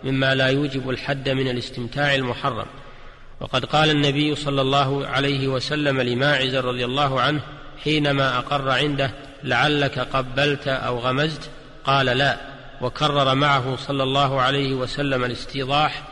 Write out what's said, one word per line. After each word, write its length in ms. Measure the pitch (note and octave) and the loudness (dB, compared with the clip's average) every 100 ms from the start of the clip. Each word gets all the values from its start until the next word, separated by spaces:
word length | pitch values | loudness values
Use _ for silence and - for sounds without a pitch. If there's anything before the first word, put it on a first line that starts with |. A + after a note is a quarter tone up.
مما 320 | C3+ C3+ C3+ C3 | -2 0 2 4
لا 120 | C3 | 4
يوجب 420 | C#3 C#3+ C3+ B2+ | 2 0 -2 -4
الحد 400 | B2 - C#3+ C3+ | -4 -4 -4 -2
من 180 | C3+ C3 | 0 0
الاستمتاع 680 | B2 - - A#2+ C#3 C#3+ C#3 | -2 -6 -8 -6 0 2 2
المحرم. 500 | B2+ A#2 C#3 A2 G#2+ - - - - - - - | 0 -2 -2 -4 -8 -12 -18 -18 -18 -18 -18 -12
وقد 260 | - B2+ B2 | -4 -2 2
قال 240 | D3+ D#3 | 4 4
النبي 460 | D3 C#3+ C#3+ D3+ C#3+ | 4 2 2 0 0
صلى 260 | D3 C#3 | 0 0
الله 460 | C3 C#3 C3+ C#3 C#3 | 2 2 2 0 -2
عليه 400 | C3 C#3 C#3 C3+ | 0 0 0 0
وسلم 540 | C3 - D3+ D3 C3+ | -2 -2 0 0 2
لماعز 540 | B2 A#2+ C#3+ C#3+ C3 C3 | 0 2 2 2 2 0
رضي 300 | B2+ B2 A#2+ | 0 -2 -2
الله 360 | C3 C#3+ C3 | 0 2 2
عنه 200 | B2+ D3+ - - - - | 2 0 -4 -14 -16 -8
حينما 540 | D3 D3+ D3 C#3 C3+ B2+ | 0 2 2 2 2 0
أقر 320 | B2 C#3+ C3+ | -2 -2 2
عنده: 420 | B2+ D3 C#3 C3+ - - - | 2 2 0 -2 -4 -16 -12
"لعلك 560 | C#3 A#2+ C#3+ D3 C#3 B2+ | 0 2 4 4 0 -2
قبلت 680 | B2 C3+ B2+ B2 D3 C#3+ C#3+ | -2 -2 -2 0 0 0 -2
أو 320 | C3+ A#2+ B2 | -2 -2 -2
غمزت؟" 500 | B2 C3 D#3 D3+ - - - - | 0 0 0 -2 -12 -16 -18 -6
قال: 220 | - C3+ C3 | 2 4 4
"لا"، 320 | B2 C#3 B2 - - - - | 4 2 0 -6 -16 -16 -6
وكرر 540 | B2 - D3+ C#3+ C3+ C3 | -6 -2 0 4 4 4
معه 400 | D3 C#3 B2+ B2 | 4 2 2 -6
صلى 280 | - C#3 | -4 -2
الله 380 | C3+ C#3 C#3 C3+ | 0 2 2 2
عليه 320 | B2+ C#3 C#3 | 2 2 0
وسلم 500 | C3 B2+ - C#3+ C3 | -2 -4 -2 0 0
الاستيضاح 800 | B2 A#2+ - C#3 C3 C#3+ D3+ - - | 0 -4 -8 -6 0 2 2 -2 -12